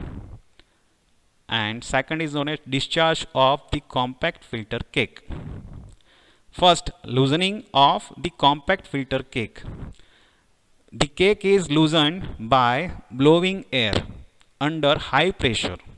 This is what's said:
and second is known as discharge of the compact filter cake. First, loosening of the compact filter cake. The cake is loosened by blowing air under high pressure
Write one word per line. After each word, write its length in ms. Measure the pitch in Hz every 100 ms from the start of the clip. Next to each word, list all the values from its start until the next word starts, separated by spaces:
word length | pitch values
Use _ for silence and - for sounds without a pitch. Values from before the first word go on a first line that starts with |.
| - - - - _ _ _ _ _ _ _ _ _ _ -
and 360 | 113 107 117
second 380 | - 131 135 160
is 120 | 156
known 160 | 147 143
as 100 | 156 -
discharge 580 | 135 - 165 165 160 -
of 280 | 135 131 147 -
the 100 | 147 -
compact 560 | 131 127 131 165 -
filter 360 | - 113 107 117 -
cake. 300 | - 107 - - - - - - - - - _ _ _ _ _
First, 380 | - 180 165 - - 110
loosening 580 | 123 135 156 190 214 -
of 380 | 135 143 202 - -
the 140 | 165
compact 560 | - 143 147 - 190 -
filter 360 | 139 131 135
cake. 380 | - - 107 - - - - - - _ _ _ _ _ _ _ _
The 160 | - 151
cake 380 | - 190 208 196
is 240 | 196 151
loosened 580 | 151 156 160 147 185 - -
by 520 | 110 131 120 127 180 - -
blowing 540 | 127 143 170 185 190 -
air 220 | 131 107 - - - - _ _ _
under 380 | 143 160 147 147
high 340 | - 135 175
pressure 460 | - 131 107 104 90 -